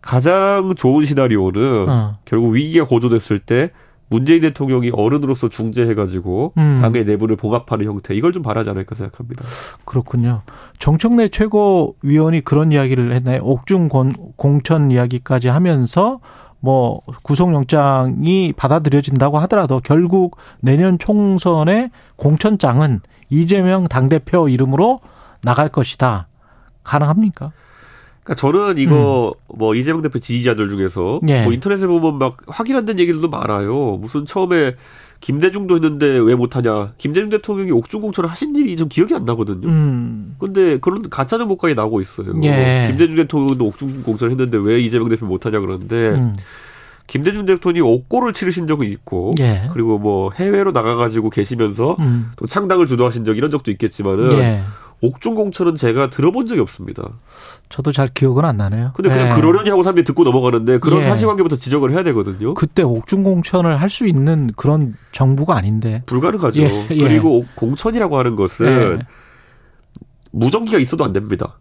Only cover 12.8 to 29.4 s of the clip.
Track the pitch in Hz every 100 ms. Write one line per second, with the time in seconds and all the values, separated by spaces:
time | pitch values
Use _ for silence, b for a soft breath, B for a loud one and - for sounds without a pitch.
12.8 | 135 131 120 123 127 127 117 131 - 190
13.8 | 165 135 131 - - - 143 143 - 165
14.8 | 143 123 123 123 - 131 123 135 180 151
15.8 | 120 - 208 262 B B B B 131 135
16.8 | 120 - - 123 - 143 180 156 127 156
17.8 | 139 135 127 123 151 190 180 - 135 156
18.8 | 151 143 139 135 139 151 175 214 160 131
19.8 | - 151 175 190 180 - B B 127 139
20.8 | 185 180 - 208 202 185 180 165 156 208
21.8 | 247 b b b 143 151 214 208 139 123
22.8 | 151 113 b b b 143 165 202 185 190
23.8 | 175 131 131 160 - 180 156 123 131 135
24.8 | 214 254 b b b b 120 123 151 151
25.8 | 127 - 127 104 87 _ b b b _
26.8 | - 147 147 165 214 - 139 b b b
27.8 | b b b b - 127 135 175 208 170
28.8 | 135 147 143 131 113 -